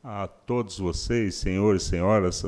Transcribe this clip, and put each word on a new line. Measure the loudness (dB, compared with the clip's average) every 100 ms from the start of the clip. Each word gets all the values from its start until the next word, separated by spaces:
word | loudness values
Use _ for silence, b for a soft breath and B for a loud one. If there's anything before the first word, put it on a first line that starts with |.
| -10
a | -6 -8
todos | -8 -2 -2 -2 -4
vocês, | -2 -2 0 0 0
senhores | -2 -2 2 4 2
e | 0
senhoras, | 0 2 4 2 -2